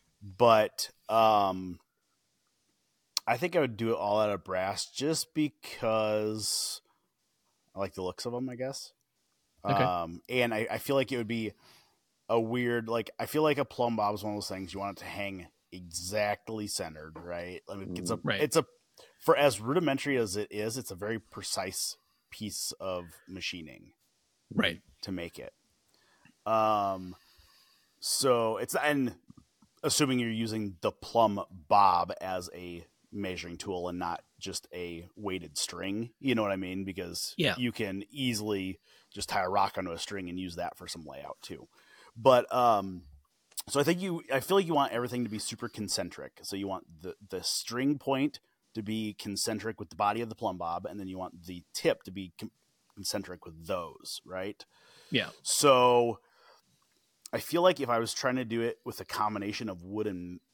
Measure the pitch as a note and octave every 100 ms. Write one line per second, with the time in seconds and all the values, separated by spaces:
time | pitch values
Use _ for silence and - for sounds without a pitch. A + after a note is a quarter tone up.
0 | _ _ G2+ F#2 A#2+ A2 G#2+ - - -
1 | - A2 A2 G#2+ G2 F#2 F#2 F2 _ _
2 | _ _ _ _ _ _ _ _ _ _
3 | _ - - A#2+ F3 F3 C3+ G#2 A2+ G#2
4 | G2+ G#2 G#2+ G2 - F#2 F#2 G2+ - -
5 | C#3 D#3+ - - D3+ - - - A#2 A2
6 | G#2+ G#2+ G#2+ G#2+ G#2+ - - - - _
7 | _ _ _ _ _ _ _ - G2 -
8 | F2+ - B2 B2 C3 B2 B2+ C#3 - _
9 | _ _ _ _ _ _ G2+ G2+ F#2 F2
10 | E2+ E2+ - B2+ A#2+ A2 A2+ A2+ - C#3
11 | B2+ B2 A2 A#2 G#2+ - - - _ _
12 | _ _ - A#2 A2+ B2 A#2+ A#2+ A2+ A#2
13 | A2 - A2+ D3+ D#3 C#3+ C#3 - A#2+ A2+
14 | G#2 G#2 G#2+ G#2 - F#2+ F#2 F#2+ G2+ F2+
15 | - - G2+ F#2+ F2+ _ _ F#2+ F2 E2
16 | F2 G#2+ G#2 G#2 - A2 G#2 - E2+ D#2
17 | D#2 D#2+ F2 F2 F2 F2+ - G2 F#2+ F2
18 | F2+ A2+ A#2 G2+ D3 E3 - _ _ -
19 | - _ - C#3 C#3+ G#2 A2+ D#3 D#3+ C3+
20 | D3 C3 A2 G2 G#2 G#2 G#2+ B2 A#2 F#2
21 | G#2 A2+ - - G2 - F#2+ - - -
22 | _ _ _ - G#2+ - - - F#2+ F2+
23 | F2 - - F#2 E2+ F2+ D2+ B1 - _
24 | _ _ _ _ _ A2 G#2 E2 - _
25 | - F#2 E2+ - B1 - _ _ _ _
26 | _ _ _ _ - A2 A2 G#2+ G2 F#2+
27 | F#2 F2+ _ _ - _ _ _ _ _
28 | - - C3+ A#2+ A2+ G#2+ B2+ F3 D3 D3
29 | B2 - - - _ _ _ _ D#3 -
30 | C#3+ B2+ A#2 A2+ A2+ A2 G#2 F2+ G#2 -
31 | - A#2 A2 G2+ - F#2 D#2 G2+ G2 F2
32 | F2 - F#2 F#2 F2 F2+ F2 E2+ - _
33 | _ G2+ G2 F2 F2 E2+ G#2 F2+ F2 F2
34 | E2+ E2+ - _ - F2+ - F2+ F2 E2+
35 | F2 - G2+ F#2 D#2+ D2 - F2 F#2+ G2+
36 | A#2+ - C3+ A#2 G#2 G2 F#2 F#2 G2 F#2
37 | F2+ E2+ - - D3 F#2+ B2 - G#2 F#2+
38 | - C#3+ C3 A2 G#2+ G2+ F#2 F#2 _ _
39 | _ G2+ G2 G#2 F2+ G2+ G2 - F2+ E2+
40 | - G2+ F2+ F2+ F#2 E2 E2+ - F2+ E2+
41 | D2+ C2+ D2 - - E2 - _ _ -
42 | - - A2+ B2 - B2 A#2+ G#2+ G2 F2+
43 | - - _ _ _ - - C#3 D3 F3
44 | F#3+ E3+ - C3 - G3 E3+ D3+ C#3 A2+
45 | B2 B2 A2+ G#2+ - A2+ A#2+ - G2+ -
46 | F2+ - C2+ - - G2 G2 F#2 - D#2+
47 | F2+ - G#2 F#2 - - - A#2 C#3 C#3+
48 | - C3+ D3 - - _ _ - G#2 A2
49 | G#2+ G2+ A2 G2 - A2 A2+ G#2+ G2 -
50 | G#2 A2 A#2 G#2+ G#2+ F2+ E2+ F2 F#2 G2
51 | F#2+ F#2 F#2 F2 F2 F2+ - - E3 -
52 | - F#2+ F#2 - A2 - _ _ _ -
53 | F#2+ G#2+ F#2 F2+ F2 D#2+ E2 F#2 E2 -
54 | - - - F#2 G2 - - _ - -
55 | - C3+ F2 - - - D3 B2+ B2 B2
56 | A#2+ G#2+ _ _ - - _ _ _ _
57 | _ _ - A2+ - E3 F#3 F3 B2+ A#2
58 | A2+ - C3 B2+ A#2+ A#2 A#2 - - -
59 | F#2 - G#2+ G#2 G2 G2+ A2 F#2 F2+ G#2
60 | G#2 F2+ F2 F2+ -